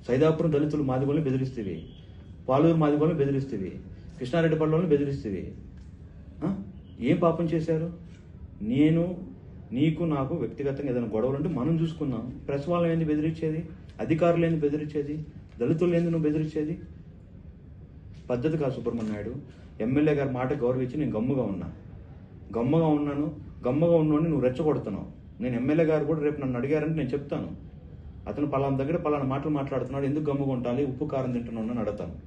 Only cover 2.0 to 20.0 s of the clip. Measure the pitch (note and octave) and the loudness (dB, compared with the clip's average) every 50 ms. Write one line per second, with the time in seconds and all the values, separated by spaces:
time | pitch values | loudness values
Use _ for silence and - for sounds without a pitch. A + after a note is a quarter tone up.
2 | - - - - - - - - - - C3 C#3 D#3 E3 E3 E3 D3+ D3 D3 D3+ | -18 -18 -18 -18 -16 -18 -18 -12 0 2 4 6 8 6 6 6 6 4 4 4
3 | D3+ D#3+ F3 D#3 C#3 C#3 C#3 C3+ - - A#2 G2+ F#2+ E2+ D2+ - - - - - | 4 2 4 2 2 2 2 0 -2 -2 -6 -6 -6 -6 -8 -10 -14 -14 -16 -16
4 | - - - - B2+ B2 E3 E3+ E3 E3 D#3 D3+ D#3+ D3+ D#3 E3 F#3 E3+ D3 C#3 | -16 -16 -12 -10 -6 0 2 4 4 4 4 4 2 4 4 2 4 4 4 4
5 | C#3+ C#3+ C#3 - - A2 F#2+ F2 D#2 - - - - - - - - - - - | 4 0 -2 -4 -4 -4 -4 -4 -6 -8 -12 -14 -16 -16 -16 -16 -18 -18 -18 -18
6 | - - - - - - - - D3 F3+ G3 - - - - - - - - - | -18 -18 -18 -18 -18 -16 -12 -4 -4 -2 -2 -4 -6 -12 -14 -16 -16 -16 -10 -4
7 | A2+ B2+ E3+ F3 F3 E3 D#3+ E3 E3+ D#3+ E3+ E3 D#3 - D#3+ D#3 E3 F3 - - | 2 2 2 4 4 2 4 2 0 0 0 0 0 0 0 0 0 -4 -6 -10
8 | - - - - - - - - - - - - G2+ A2 B2 C#3 D3+ D#3 E3 E3 | -16 -18 -18 -20 -20 -20 -18 -18 -18 -18 -12 -10 -4 -2 4 4 6 6 6 4
9 | E3+ F#3 - - - - - - - - - - - - A2+ B2 D3+ D#3+ D3+ D3+ | 2 0 -2 -6 -10 -12 -14 -16 -16 -18 -16 -16 -12 -6 0 2 2 2 2 2
10 | F3 E3 D3+ C#3 C3+ C3+ E3 E3 B2 - - - C#3 C#3 C3+ C#3 D3 C#3 B2 B2 | 0 0 0 0 0 -2 -2 -2 -2 -4 -4 -4 -4 -2 -2 -2 -2 -2 0 0
11 | A#2+ G#2+ G#2+ G#2+ A#2 C3 C3+ C#3 D#3 F#3+ D#3 B2 A#2+ D#3 E3 D#3+ E3 D#3+ - - | -2 0 0 0 2 2 0 0 0 -2 0 0 0 2 2 2 2 0 -2 -4
12 | D#3 C3+ A#2+ A2 A2 B2+ - - - - C#3 C#3 C#3+ F3 F3 F3 E3+ E3+ E3 E3 | -4 -2 -2 -4 -4 -6 -10 -10 -6 -4 -4 -4 0 0 2 2 2 2 2 2
13 | D#3+ D3+ D3+ D3+ D3+ E3 D#3+ - E3 D#3 D#3 D#3+ F3 - - - - - - - | 2 2 0 0 0 -2 -2 -2 -2 -2 -2 -2 -6 -8 -12 -16 -16 -18 -8 -8
14 | A2+ A#2+ E3+ D#3+ F3 E3+ E3 E3 E3+ E3 E3 D#3 D3 C#3+ C#3+ D#3 D3+ D3 - D3+ | 0 0 2 4 6 4 6 4 4 4 2 2 2 2 0 0 -4 -2 -4 -4
15 | C#3 C#3 D3+ D#3 - - - - - - - - A#2 C3 E3 D#3+ F3+ F3 E3+ E3+ | -2 -2 -4 -6 -8 -10 -12 -18 -18 -18 -6 -2 0 0 2 4 4 4 4 4
16 | E3+ E3+ E3 E3 D3+ D3+ D3+ D#3 D#3 D#3 - D#3 D3+ D3+ E3+ G3 - - - - | 2 2 2 2 2 2 2 2 -2 -2 -2 -2 -2 -2 -4 -8 -8 -14 -16 -18
17 | - - - - - - - - - - - - - - - - - - - - | -18 -18 -18 -20 -20 -20 -20 -18 -18 -18 -20 -18 -20 -20 -18 -18 -18 -18 -18 -18
18 | - - - - - - B2 B2 B2+ D#3+ D#3 D#3 C#3+ C3 A#2+ A#2 A#2 A#2 A2 A#2 | -18 -18 -18 -16 -4 -4 -2 0 0 0 0 2 0 -2 -2 -2 -4 -4 -2 -2
19 | A2 G#2+ G#2 G#2 G2+ A2+ B2+ D3 - - - - - - - - G#2+ A#2+ C3+ D3 | -4 -4 -4 -4 -6 -6 -8 -8 -12 -14 -18 -20 -20 -20 -8 -4 -2 2 4 4